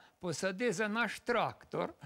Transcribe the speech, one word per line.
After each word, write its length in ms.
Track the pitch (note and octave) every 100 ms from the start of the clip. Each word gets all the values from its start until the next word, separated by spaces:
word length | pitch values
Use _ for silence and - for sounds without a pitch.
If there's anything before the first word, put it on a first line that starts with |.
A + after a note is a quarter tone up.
| - -
посади 540 | F3+ D#3 F#3+ F#3+ B3
за 140 | F3+ G#3+
наш 320 | A3 A3+ -
трактор. 760 | - A#3 D#3 - - D3+ F3 E4+